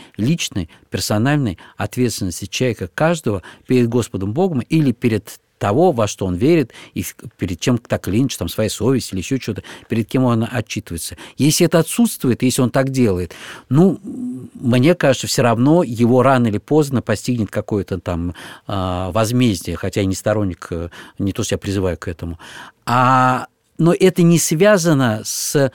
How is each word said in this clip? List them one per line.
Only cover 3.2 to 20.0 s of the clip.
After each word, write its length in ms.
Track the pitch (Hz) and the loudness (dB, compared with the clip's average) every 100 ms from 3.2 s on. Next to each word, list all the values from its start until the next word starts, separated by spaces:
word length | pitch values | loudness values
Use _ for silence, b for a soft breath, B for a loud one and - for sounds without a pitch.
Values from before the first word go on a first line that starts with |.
| 123 98 B B - | -2 -6 B B 0
перед 220 | 127 117 | 2 2
Господом 440 | 120 110 123 98 | 0 -2 -4 -4
Богом 260 | 123 190 139 | -2 -2 -2
или 320 | - 160 143 | -2 0 0
перед 480 | 117 123 107 - - _ - | 0 0 -2 -4 -20 _ -6
того, 340 | 101 113 185 | -2 2 2
во 140 | 120 104 | 2 0
что 160 | - | -2
он 120 | 95 90 | -4 0
верит, 360 | 131 170 127 B B | 2 2 0 B B
и 80 | - | -10
в-, 120 | 92 - - - | -10 -10 -16 -8
перед 240 | 92 87 | -6 -4
чем 160 | - 120 | -2 -2
так 320 | - - - | -2 -4 -2
или 100 | 104 | 0
иначе, 200 | 135 - | 0 -2
там, 100 | 87 | -8
своя 220 | - 107 | -2 -4
совесть 420 | - 117 131 - | -2 0 0 -2
или 80 | 95 | -8
еще 160 | - 135 | -4 -4
что-то, 240 | - 98 B B B | -4 -8 B B B
перед 180 | 113 110 | -4 -2
кем 160 | 131 | 0
он 220 | 127 117 110 | 2 2 -2
отчитывается. 640 | 120 - 110 - 85 - - B B | -4 -6 -8 -8 -10 -10 -14 B B
Если 300 | 139 - 170 | 2 4 2
это 120 | 170 | 2
отсутствует, 640 | 156 - 233 - 135 110 | 0 2 0 0 -2 0
если 200 | 127 - | 0 0
он 80 | 123 | 0
так 180 | 135 135 | 0 0
делает, 460 | 131 120 90 90 B B B B | 2 2 2 -4 B B B B
ну, 320 | 135 190 180 220 - 123 127 123 | 4 4 4 -6 -10 -10 -10 -14
мне 400 | - 120 123 139 | -6 0 4 4
кажется, 320 | 175 143 127 110 | 4 2 0 0
все 160 | - | 0
равно 400 | 117 113 131 170 | 2 4 4 4
его 400 | 139 113 117 127 | 2 0 2 4
рано 240 | 127 127 117 | 4 4 2
или 100 | 101 | 0
поздно 460 | - 151 143 110 | 0 2 2 0
постигнет 480 | - 104 - 120 98 | -2 -4 -2 -2 -2
какое-то 480 | 110 - 104 92 92 | -4 -4 -4 -4 -6
там, 340 | - 85 87 85 B B - | -4 -4 -4 -8 B B -8
а, 440 | 101 92 90 92 | -4 -2 -2 -2
возмездие, 640 | 101 107 123 123 95 - 85 | 0 2 2 2 0 -4 -6
хотя 240 | 98 107 | -4 -2